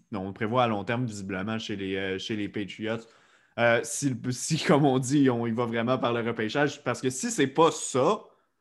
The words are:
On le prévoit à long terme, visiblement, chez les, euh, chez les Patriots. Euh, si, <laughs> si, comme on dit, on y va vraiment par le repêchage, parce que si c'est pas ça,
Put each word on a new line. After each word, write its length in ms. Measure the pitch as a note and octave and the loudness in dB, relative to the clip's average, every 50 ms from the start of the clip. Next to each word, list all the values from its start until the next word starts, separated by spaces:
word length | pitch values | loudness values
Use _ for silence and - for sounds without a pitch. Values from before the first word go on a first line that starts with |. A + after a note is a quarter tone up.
| _ - G#2+ | _ -10 -8
On 140 | F#2+ F#2+ | -6 -6
le 60 | G2 G2+ | -6 -6
prévoit 300 | - A2+ G#2 B2 B2+ B2 | -4 -2 0 2 2 2
à 40 | |
long 160 | A2+ A2 G2+ F#2+ | 2 2 -2 -2
terme, 220 | A#2+ A#2 B2 B2+ | -2 -2 -2 -2
visiblement, 520 | A2 G#2 G2+ F#2+ G2 F#2+ F#2 F#2+ A2 A2 | -4 -6 -8 -6 -6 -6 -4 -4 -4 -4
chez 180 | A2 - - G#2+ | -6 -6 -6 -6
les, 200 | G2 G2 F#2+ F#2+ | -6 -4 -4 -4
euh, 240 | F#2+ G2 F#2+ F#2+ F#2+ | -2 -2 -2 -4 -4
chez 160 | - - A2 | -4 -6 -4
les 120 | G#2 G2+ F#2+ | -4 -6 -6
Patriots. 540 | - A2 G2+ F#2 - - G#2+ G#2+ A2+ A#2 - - _ _ _ _ _ _ _ _ - A#2 | -6 -6 -8 -8 -8 -6 -4 -4 -4 -4 -8 -14 _ _ _ _ _ _ _ _ -2 2
Euh, 220 | A#2 A#2 A#2 A#2 A#2 | 4 4 4 4 2
si, 320 | - - - C#3+ C3+ B2 A2 A#2+ | -2 -4 -2 -2 -2 -2 -2 -4
<laughs> 80 | B2+ | -6
si, 280 | B2+ - - - D#3+ D3 - | -6 -4 -4 -2 -2 0 4
comme 220 | - D#3 C#3 D3+ | 4 4 6 6
on 140 | C#3 B2+ C3 | 4 4 2
dit, 300 | C3 B2 D3 D3 C3+ B2+ | 0 2 4 4 4 4
on 160 | A#2+ A#2 A#2 | 4 2 -2
y 60 | A#2 | -2
va 140 | A2+ A#2+ A#2+ | -2 -2 -2
vraiment 320 | A#2 A2+ A#2 A2+ B2+ C3 | -2 0 0 0 0 0
par 160 | - - A#2+ A#2+ | 2 2 0 0
le 80 | A#2 | 0
repêchage, 600 | A2 A#2 A2+ A#2 A2 G#2+ C#3+ C#3+ D3 C#3 C#3+ - - | -2 -2 -2 -2 -2 -2 0 0 0 0 0 -4 -4
parce 180 | C3 A#2 - | -4 -4 -2
que 80 | - B2+ | -2 -4
si 220 | B2+ - - A#3+ | -4 -4 -6 -4
c'est 160 | A#3 - C#3 | 0 0 0
pas 240 | C3 - D#3 E3+ D3+ | 2 4 4 4 4
ça, 500 | D#3 - - - - B2+ C#3 F3+ - - - - _ _ _ _ _ _ | 4 0 -6 -2 0 2 2 2 2 0 -4 -16 _ _ _ _ _ _